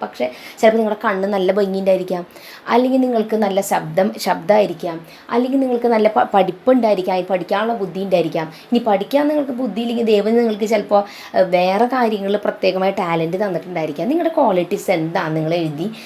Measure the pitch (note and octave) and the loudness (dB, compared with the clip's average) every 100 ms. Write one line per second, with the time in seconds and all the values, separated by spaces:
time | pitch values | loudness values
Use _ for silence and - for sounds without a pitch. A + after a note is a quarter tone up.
0 | G#3+ - B3 - - - A3+ A3+ A3 G3+ | -10 -6 -6 -8 -18 2 4 4 2 -2
1 | A3+ F#3+ G3 G#3 F#3 F#3+ G3 F#3+ F#3+ F#3+ | -2 -2 0 0 2 2 0 0 2 0
2 | F3+ F3 F3 - - - - A#3 B3+ C4 | 0 -6 -8 -16 -20 -14 0 2 4 2
3 | B3+ A#3 G#3+ A3 G3+ F#3+ G3 F3+ D#3+ D#3 | 2 0 0 0 0 0 0 -2 -2 0
4 | G3+ A3 G3 F3 E3 G#3 F#3+ E3 F3 E3 | 0 -2 -2 -2 2 2 2 -2 -8 -8
5 | D#3+ - - A#3+ C4 C4+ C4 A#3+ A#3+ A3 | -12 -20 -4 -2 0 0 0 0 2 2
6 | G#3+ A#3+ A#3+ G3+ F#3 E3+ - C4 A3+ G3 | 4 2 2 2 2 0 2 4 4 0
7 | F#3 F#3 F3+ F#3 F3 G3 A3+ A3 F#3+ F3 | 0 -2 -2 -4 -2 -2 -2 -4 -6 -6
8 | G3 F3+ E3 E3 D#3+ - - A#3+ A#3 G#3 | 0 0 0 -2 -6 -10 -2 0 2 0
9 | D4 C#4 D4 D4+ C4+ B3 B3+ F#3+ A#3 A#3 | 2 0 2 0 -2 -4 -4 -4 -4 -2
10 | A3+ G#3+ G3+ A#3 A#3 G#3 G#3+ G#3+ G3 G3+ | 2 2 4 2 2 0 0 0 2 0
11 | G3+ - - F#3+ F#3 F3+ F#3 G3 B3 C4 | 0 -6 -4 0 2 2 2 2 2 2
12 | A#3 G#3+ G3 G3+ G#3 G3+ F#3+ F#3 F#3+ G3 | 0 0 -2 -2 -2 -2 0 0 0 0
13 | F3 E3 E3 F#3 G#3 E3+ F3+ F3 D#3 C#3+ | 0 0 0 -2 -2 -4 -6 -6 -4 -4
14 | F3+ E4 E4 E4 B3 F#3 F3 G3+ - F3+ | -2 0 0 2 2 2 0 -2 0 0
15 | D#3+ F#3 E3 D#3 D#3 F3 D#3+ D3 G3 - | 0 -2 -2 -2 0 0 -2 -4 -6 -8